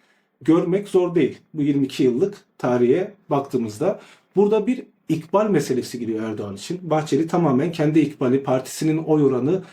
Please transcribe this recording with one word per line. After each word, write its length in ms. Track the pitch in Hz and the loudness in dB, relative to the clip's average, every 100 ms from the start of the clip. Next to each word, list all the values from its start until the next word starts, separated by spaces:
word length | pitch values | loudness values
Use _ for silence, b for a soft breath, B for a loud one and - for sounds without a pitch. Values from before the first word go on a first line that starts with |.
| b b b _ | b b b _
görmek 460 | - 165 170 190 202 | 2 2 2 -2 0
zor 280 | 185 175 170 | 0 2 2
değil. 220 | 131 - _ | 0 -2 _
Bu 80 | 156 | -4
yirmi 240 | 147 143 135 | 0 0 0
iki 180 | - | 0
yıllık 340 | 131 117 196 - _ _ | 0 2 -2 -4 _ _
tarihe 560 | 135 123 120 165 202 - - | -2 2 4 2 0 -8 -4
baktığımızda 720 | 156 - 127 110 104 170 214 B B B 185 | -4 -2 -4 -6 -4 -4 -4 B B B 0
burada 320 | 202 220 202 | 2 2 0
bir 160 | 254 - _ - | -4 -6 _ -6
ikbal 400 | 156 - 196 214 | -6 0 0 2
meselesi 500 | 165 135 120 113 120 | 2 0 -4 -4 -8
geliyor 240 | 113 110 | -6 -4
Erdoğan 320 | 110 107 101 98 | -4 -6 -8 -10
için. 240 | - 175 | -10 -8
Bahçeli 460 | 175 156 151 135 - | -2 -2 0 -2 0
tamamen 440 | 175 160 127 170 | 0 2 2 0
kendi 280 | 170 151 156 | 0 2 2
ikbali, 440 | 143 - 127 135 | 2 0 0 0
partisinin 540 | 139 131 - - 156 156 | 0 -2 -2 -4 -2 0
oy 260 | - 151 | 2 4
oranı 380 | 139 123 131 190 B | 4 2 0 -2 B